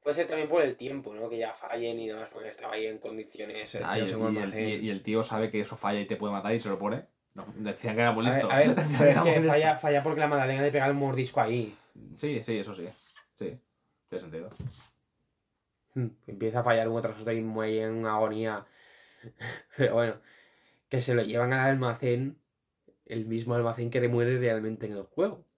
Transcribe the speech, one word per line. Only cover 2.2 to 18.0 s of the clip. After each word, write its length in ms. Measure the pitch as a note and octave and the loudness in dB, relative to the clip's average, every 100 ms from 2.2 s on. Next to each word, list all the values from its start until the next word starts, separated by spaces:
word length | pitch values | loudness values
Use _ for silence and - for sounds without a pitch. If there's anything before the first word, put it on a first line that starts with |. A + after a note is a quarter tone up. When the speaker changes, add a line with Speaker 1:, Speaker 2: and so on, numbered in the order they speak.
| A2 | -12
Speaker 1:
porque 160 | - G#2+ | -12 -14
estaba 240 | - A2+ | -12 -8
ahí 140 | A2 A2 | -4 -4
en 100 | A2 | -6
condiciones, 760 | A2+ A2 G#2+ - G#2 G#2+ G#2+ G#2+ | -10 -10 -12 -12 -12 -10 -10 -8
eh, 60 | E2 | -4
Speaker 2:
Ah, 80 | |
Speaker 1:
que 60 | G#2 | -2
Speaker 2:
y 20 | |
Speaker 1:
no 60 | G#2+ | -2
sé 60 | A2 | 0
Speaker 2:
el, 40 | |
Speaker 1:
cómo 120 | A2 | 0
Speaker 2:
y 60 | G#2+ | 0
el, 60 | |
Speaker 1:
almacén. 240 | G2+ G#2 A2 | -2 -2 -2
Speaker 2:
y, 40 | G#2 | -2
y 140 | A2 | -4
el 140 | G2 | -6
tío 200 | - A2 | 0 0
sabe 280 | A2 A2 A2 | 0 -2 -2
que 80 | A2 | -2
eso 160 | G2+ A2 | -4 -4
falla 240 | G2+ G#2 | -2 -2
y 60 | G2 | -2
te 100 | G#2+ | -4
puede 180 | G#2 | -4
matar 200 | G2 G2 A#2 | -4 -2 -2
y 40 | |
se 100 | A2 | -2
lo 100 | G2 | -4
pone. 260 | G2+ A#2+ - _ _ - | -2 -4 -8 _ _ -18
No, 100 | G#2 G#2 | -16 -10
decían 400 | G#2+ G2 A#2 G#2+ | -8 -4 -2 2
que 60 | |
era 100 | A#2+ | 4
muy 140 | A2 A#2 | 4 2
Speaker 1:
A 40 | |
ver, 40 | C3 | 2
Speaker 2:
listo. 120 | - | 4
Speaker 1:
a 60 | C3+ | 6
ver, 180 | D3+ - | 6 4
Speaker 2:
<laughs> 0 | |
Decían 220 | - B2+ | 2 6
Speaker 1:
pero 60 | |
Speaker 2:
que 60 | D3 | 8
Speaker 1:
es 60 | C#3 | 8
Speaker 2:
era 80 | E3+ | 6
Speaker 1:
que 60 | D#3+ | 6
Speaker 2:
muy 80 | D#3+ | 6
Speaker 1:
falla, 180 | D3+ D#3 | 6 4
Speaker 2:
listo. 120 | D3+ | 2
Speaker 1:
falla 220 | D#3 C#3+ | 4 2
porque 160 | C#3+ D3 | 2 0
la 80 | D3+ | 2
magdalena 340 | C#3+ C3 C3+ | 2 2 2
le 80 | C#3+ | 2
pega 160 | C#3+ C3+ | 4 2
el 60 | C#3 | 2
mordisco 440 | C#3 C3 B2+ - | 0 0 -2 0
ahí. 360 | A2 A#2+ A2 F2+ _ - A2+ - | 2 2 -2 -8 _ -20 -20 -8
Speaker 2:
Sí, 260 | D3 C3 | -4 -4
sí, 140 | A2 A2 | -2 -4
eso 160 | G2+ | -4
sí. 140 | F#2+ F2 - _ - _ _ | -10 -12 -14 _ -20 _ _
Sí, 220 | F#2+ B2 _ _ _ _ _ | -10 -10 _ _ _ _ _
tiene 120 | F#2 | -12
sentido. 280 | F2 D#2+ F2 - B2 - - _ _ _ _ _ _ _ _ _ _ | -10 -12 -12 -12 -12 -12 -20 _ _ _ _ _ _ _ _ _ _
Speaker 1:
Hmm, 140 | - A#2+ - - | -6 -6 -6 -18
empieza 320 | G2 A2 A#2 | -4 -2 0
a 20 | |
fallar 240 | A#2+ A2+ A2+ | 2 4 2
uno 120 | A2+ | 0
tras 180 | A2+ G#2+ | -4 -6
otro 120 | A2 | -4
y 80 | A2+ | -2
muere 420 | A2 A2 A2 A2 | -2 -4 -2 -2
en 80 | A2 | -2
una 220 | A2+ | -2